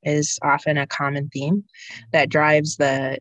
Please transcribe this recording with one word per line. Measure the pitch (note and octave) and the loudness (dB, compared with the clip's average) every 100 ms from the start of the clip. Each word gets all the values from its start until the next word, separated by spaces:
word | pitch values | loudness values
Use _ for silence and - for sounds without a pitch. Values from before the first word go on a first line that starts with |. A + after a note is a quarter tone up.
is | D3 D3+ D3 - | -2 0 0 -2
often | D3 C#3 D#3+ C#3+ | 0 0 0 -2
a | C3+ | -2
common | - C#3+ C#3+ C#3+ | -4 -2 -2 -6
theme | C3+ C#3+ G3+ - - - - - | -4 -2 -2 -4 -20 -20 -18 0
that | D#3+ C3+ | 2 2
drives | D3+ D3+ D3+ D3+ - | 2 4 2 0 0
the | C#3 C3+ C3+ C3+ | 0 0 -2 -6